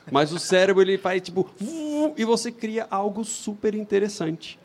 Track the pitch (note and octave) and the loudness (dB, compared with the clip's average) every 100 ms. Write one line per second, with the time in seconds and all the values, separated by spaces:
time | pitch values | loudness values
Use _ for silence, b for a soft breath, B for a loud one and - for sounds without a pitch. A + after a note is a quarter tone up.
0 | B C3+ D3 E3 - F#3 F#3+ F#3+ F#3+ F#3+ | B 2 2 0 2 4 6 6 4 4
1 | F#3 F#3 F#3 F3+ F#3 - G#3+ E4 D4+ D4 | 0 -2 -2 -4 -4 -6 -10 -8 -4 -2
2 | D4+ D4+ A3+ A3+ A#3 A#3 A3 A3 G#3+ G3 | -2 0 0 0 0 -8 -6 -6 -4 -2
3 | G3+ G3+ A3+ - - G#3 A3 G#3 G#3 G3 | -2 -4 -8 -8 -8 -4 -2 -2 0 0
4 | G#3 - D#3+ E3 - - | 0 -2 -4 -4 -8 -20